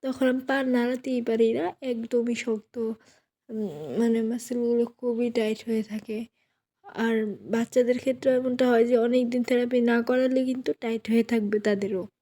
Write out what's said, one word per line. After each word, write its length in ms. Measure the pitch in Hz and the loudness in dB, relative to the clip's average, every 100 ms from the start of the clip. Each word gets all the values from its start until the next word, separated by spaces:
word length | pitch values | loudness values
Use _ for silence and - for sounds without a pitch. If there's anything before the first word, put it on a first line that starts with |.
তখন 220 | 269 254 262 | -6 0 2
আমি 120 | 262 | 0
পা 160 | 262 269 | 0 0
নাড়াতেই 580 | 262 247 240 254 269 254 | 2 2 2 -2 -2 -2
পারি 260 | 233 226 226 | 0 0 0
না, 120 | 233 339 - | 0 -4 -6
একদমই 540 | 269 233 233 240 233 | -6 -6 -2 -2 0
শক্ত, 400 | 233 - 220 - - 226 220 _ _ _ _ _ | -4 -4 -6 -6 -8 -6 -6 _ _ _ _ _
উম, 220 | 220 208 147 151 127 | -8 -6 -8 -8 0
মানে 220 | 233 226 | 2 2
মাসেলগুলো 640 | 226 240 - 240 233 240 233 | 0 -4 -6 -4 0 0 0
খুবই 420 | - 247 226 240 | -2 -4 -2 0
টাইট 300 | 233 220 220 | 0 -2 -2
হয়ে 180 | - 220 | -2 -4
থাকে। 360 | 214 214 - 220 233 _ _ _ _ _ 403 | -2 -8 -8 -10 -10 _ _ _ _ _ -18
আর 280 | - 226 226 214 196 | -4 0 0 -2 -6
বাচ্চাদের 560 | 113 226 233 254 240 247 | -4 -2 0 2 2 2
ক্ষেত্রে 300 | 262 254 269 | 0 0 2
এমনটা 300 | 254 254 247 254 | 2 0 2 4
হয় 160 | 233 | 4
যে 120 | 233 240 | 4 4
অনেক 260 | 233 247 247 | 4 2 2
দিন 120 | 247 | 0
থেরাপি 380 | 240 247 240 247 | 0 0 2 2
না 160 | 240 233 | 4 2
করালে 380 | 233 254 262 262 | 2 2 2 2
কিন্তু 260 | 262 262 254 - | 0 -2 -4 -4
টাইট 240 | 233 226 - | -4 -6 0
হয়ে 160 | 226 | 2
থাকবে 340 | 220 233 208 208 | 2 0 0 0
তাদেরও। 440 | 208 202 196 190 175 _ | 0 0 -2 -4 -6 _